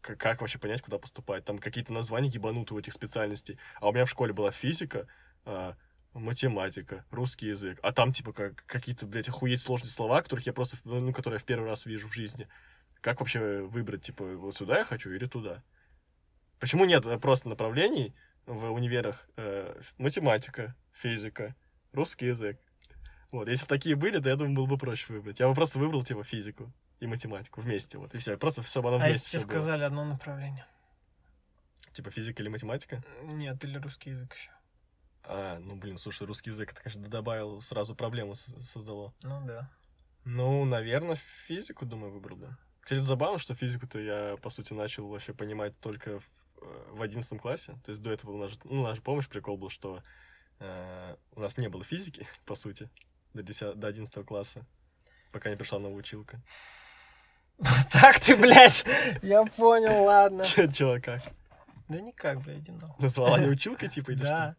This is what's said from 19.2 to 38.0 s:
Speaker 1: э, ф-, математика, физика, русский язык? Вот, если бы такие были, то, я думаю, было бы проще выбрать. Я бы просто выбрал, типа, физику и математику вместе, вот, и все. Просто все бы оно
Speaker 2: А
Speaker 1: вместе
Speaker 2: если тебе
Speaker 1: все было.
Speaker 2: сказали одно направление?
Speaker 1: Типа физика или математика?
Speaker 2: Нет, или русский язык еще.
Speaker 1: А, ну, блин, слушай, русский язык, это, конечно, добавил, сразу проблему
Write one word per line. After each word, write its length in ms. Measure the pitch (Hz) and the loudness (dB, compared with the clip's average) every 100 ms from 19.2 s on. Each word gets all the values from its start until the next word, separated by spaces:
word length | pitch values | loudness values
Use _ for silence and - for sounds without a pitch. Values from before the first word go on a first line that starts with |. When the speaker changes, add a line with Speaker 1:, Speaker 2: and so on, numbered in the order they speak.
| - - | -16 -12
Speaker 1:
э, 380 | 107 98 92 - | -8 -8 -10 -14
ф-, 140 | - - | -20 -4
математика, 800 | 131 - 147 110 - 131 113 - _ | -2 2 2 2 0 -10 -12 -14 _
физика, 640 | - 123 113 107 - 107 131 _ _ _ | -8 -6 -4 -6 -8 -10 -12 _ _ _
русский 340 | 135 160 - 123 | -4 -4 -2 -4
язык? 320 | 120 107 - _ _ - - - - - | -2 -4 -8 _ _ -20 -20 -20 -20 -12
Вот, 160 | 123 107 | -8 -4
если 160 | 127 | -4
бы 60 | - | 0
такие 260 | 143 160 147 | -2 0 0
были, 240 | 180 190 | 0 0
то, 100 | 135 | 0
я 60 | 135 | 0
думаю, 180 | 147 139 | 0 0
было 100 | 131 | 0
бы 120 | 135 | -2
проще 360 | 131 107 - | -4 -6 -8
выбрать. 260 | 110 104 101 | -10 -10 2
Я 80 | 127 | 2
бы 80 | 135 | 4
просто 240 | 160 131 | 2 2
выбрал, 240 | 151 151 | 0 0
типа, 200 | 127 113 | -2 -6
физику 480 | 101 113 101 - 113 - _ _ | -6 -8 -8 -12 -18 -20 _ _
и 80 | 117 | -8
математику 540 | 113 113 101 107 - | -8 -8 -10 -12 -10
вместе, 360 | 117 104 - 98 | -6 -4 -6 -12
вот, 160 | 95 | -12
и 40 | 120 | -10
все. 180 | 117 101 | -8 -2
Просто 240 | 156 147 | -2 -2
все 200 | 117 127 | -6 -2
бы 60 | 120 | 0
оно 80 | 123 | 2
Speaker 2:
А 20 | 123 | 4
Speaker 1:
вместе 60 | |
Speaker 2:
если 160 | 123 - | 2 -2
тебе 80 | 170 | -6
Speaker 1:
все 80 | 101 | -4
было. 140 | 160 | -4
Speaker 2:
сказали 220 | 156 151 143 | -2 -2 -2
одно 200 | 143 147 | -4 -6
направление? 600 | 139 - 139 139 135 - _ _ _ _ _ _ _ _ _ _ _ - | -6 -8 -10 -10 -12 -16 _ _ _ _ _ _ _ _ _ _ _ -20
Speaker 1:
Типа 160 | - 127 | -16 -12
физика 300 | - 113 120 | -10 -10 -8
или 80 | 104 | -8
математика? 540 | 110 110 135 - 127 131 117 | -8 -8 -8 -8 -14 -14 -18
Speaker 2:
Нет, 400 | 156 151 143 131 143 | -14 -10 -10 -10 -10
или 120 | 139 | -10
русский 340 | 139 135 143 | -12 -14 -14
язык 220 | 131 127 | -14 -14
еще. 180 | - - - _ _ _ _ _ _ | -18 -20 -20 _ _ _ _ _ _
Speaker 1:
А, 360 | - 98 95 87 | -12 -10 -8 -10
ну, 160 | 92 101 | -12 -14
блин, 220 | 101 90 | -12 -12
слушай, 280 | 107 - 101 | -12 -10 -10
русский 240 | 101 - | -10 -10
язык, 200 | 107 104 | -10 -12
это, 100 | - | -12
конечно, 200 | - 104 104 | -16 -14 -10
добавил, 540 | 113 110 113 107 104 | -8 -6 -6 -8 -10
сразу 340 | - 113 104 | -8 -6 -6
проблему 380 | 131 | -6